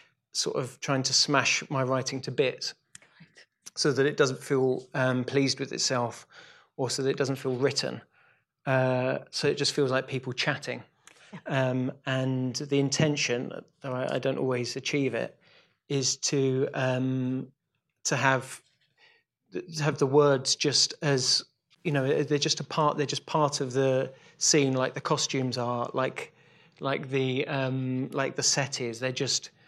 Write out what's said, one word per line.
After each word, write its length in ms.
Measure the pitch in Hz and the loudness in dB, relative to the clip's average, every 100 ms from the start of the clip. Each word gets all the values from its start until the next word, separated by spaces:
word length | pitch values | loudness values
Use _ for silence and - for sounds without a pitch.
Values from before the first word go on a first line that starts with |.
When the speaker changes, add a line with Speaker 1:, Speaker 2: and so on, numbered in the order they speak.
| _ _ _ | _ _ _
Speaker 1:
sort 240 | - - 143 | -4 -2 -4
of 220 | 120 - | -6 -6
trying 220 | - 135 | -2 0
to 80 | 127 | 2
smash 500 | - - 139 123 - - | 2 4 4 4 0 -2
my 120 | 135 | -2
writing 380 | 127 131 127 135 | 0 0 -2 -6
to 80 | 135 | -4
bits 420 | 131 127 - - - _ - _ _ | 0 0 -2 -10 -12 _ -20 _ _
Speaker 2:
Right. 80 | - - - _ - - | -20 -20 -20 _ -14 -2
Speaker 1:
so 160 | 151 | 2
that 120 | 131 143 | 4 2
it 100 | 147 | 4
doesn't 240 | 135 127 | 2 2
feel, 420 | - 135 131 127 - | -2 2 2 0 -4
um, 280 | 139 127 127 | -2 0 0
pleased 360 | 123 139 135 135 | 0 2 2 0
with 120 | 131 | -6
itself 540 | - - 127 117 - - - - - _ - | -4 -2 0 -2 -6 -18 -20 -20 -20 _ -6
or 140 | 123 | -4
so 120 | - | 0
that 80 | 135 | -2
it 60 | 139 | 0
doesn't 200 | 135 131 | -2 -2
feel 180 | 131 123 | -4 0
written. 440 | 135 131 131 117 - _ _ _ _ _ 139 | 0 0 -4 -6 -12 _ _ _ _ _ 0
Uh, 520 | 131 127 127 127 - - | 2 2 2 0 -4 -6
so 160 | - 143 | -2 0
it 80 | 143 | 2
just 160 | 135 | 0
feels 180 | - 135 | 2 2
like 160 | 131 131 | 0 -2
people 240 | 131 131 | -6 -4
chatting. 500 | - 156 139 - 123 - _ - - - | -2 -2 -2 -6 -10 -12 _ -20 -20 -20
Speaker 2:
Yeah. 360 | 180 - 135 131 | -14 -2 0 2
Speaker 1:
Um, 220 | 127 127 - 135 | 0 -2 -4 -4
and 500 | 131 131 131 127 120 | -2 0 0 -2 -4
the 240 | 143 139 | 0 2
intention, 720 | 139 - 156 147 - 120 - - - _ | 2 2 2 2 -2 -2 -4 -10 -14 _
though 100 | 139 | -8
I, 240 | 127 127 135 | -4 -4 -2
I 20 | |
don't 200 | 135 135 | 0 0
always 360 | 127 123 120 | 0 -2 -4
achieve 400 | 135 - 147 131 | -6 -2 0 0
it, 240 | 113 62 - _ - _ _ - | 0 -4 -8 _ -20 _ _ -4
is 280 | 139 123 - | -2 0 -2
to, 520 | - 143 135 131 135 | 0 2 2 2 0
um, 720 | 135 131 127 131 131 127 131 - _ _ _ _ _ | 0 0 0 0 0 0 -2 -6 _ _ _ _ _
to 120 | - 135 | -4 0
have, 440 | 135 131 - - _ _ _ _ - _ _ _ _ | 2 2 -2 -14 _ _ _ _ -20 _ _ _ _
to 300 | - - 156 | -10 -8 -2
have 140 | 147 139 | -2 2
the 80 | 135 | 6
words 500 | 147 143 131 - - | 8 8 6 2 0
just 380 | 147 - - - | 2 2 0 0
as, 420 | 151 135 - - - _ _ _ | 0 2 2 0 -2 _ _ _
you 80 | 170 | -2
know, 300 | 143 131 147 | 0 2 0
they're 140 | 143 147 | 2 0
just 200 | 156 - | 0 -2
a 40 | |
part, 320 | 147 - 147 143 | -2 0 2 2
they're 100 | 139 | -2
just 200 | 143 - | -4 -2
part 340 | 156 143 143 | 2 2 0
of 120 | 131 | -2
the 400 | 131 135 131 - - - - | 2 2 2 -2 -8 -20 -2
scene, 340 | - 156 135 | 4 4 4
like 220 | 131 135 | 2 0
the 60 | - | -2
costumes 580 | - 143 - 135 127 123 | -2 0 0 0 -2 -2
are, 300 | 120 120 123 | -2 -2 -2
like, 380 | 131 131 131 - _ _ - - _ | -2 -2 -4 -12 _ _ -20 -20 _
like 300 | 139 143 135 | -4 -2 -2
the, 360 | 135 131 127 156 | 0 2 0 -2
um, 640 | 139 131 131 127 127 135 | -2 -2 -2 -2 -2 -2
like 220 | 139 135 - | -2 -4 -2
the 60 | |
set 380 | - 147 131 - | 0 0 -2 -4
is. 180 | 120 113 | -6 -4
They're 120 | 127 | -4
just 380 | 127 131 - - - | -2 -2 -2 -4 -16